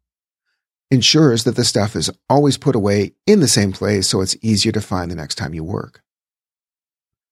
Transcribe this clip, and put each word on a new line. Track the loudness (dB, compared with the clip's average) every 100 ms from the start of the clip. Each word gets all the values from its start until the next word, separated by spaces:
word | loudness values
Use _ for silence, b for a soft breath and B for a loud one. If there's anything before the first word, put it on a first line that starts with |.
| _ _ _ _ _ _ _ _ 0
ensures | 0 2 4 4 4
that | 0
the | -2
stuff | -2 0 -2
is | -4 -6 -6 0
always | 2 2 0
put | -2
away | 0 0 0 -2 _
in | 2 4
the | 4
same | 2 0
place | -2 -2 -2 0
so | -2
it's | -2 -4
easier | 0 0 0
to | -2
find | -4 -6 -6
the |
next | -8 -10
time | -8 -8
you | -8
work. | -8 -8 -10 _ _ _ _ _ _ _ _ _ _ _ _ _ _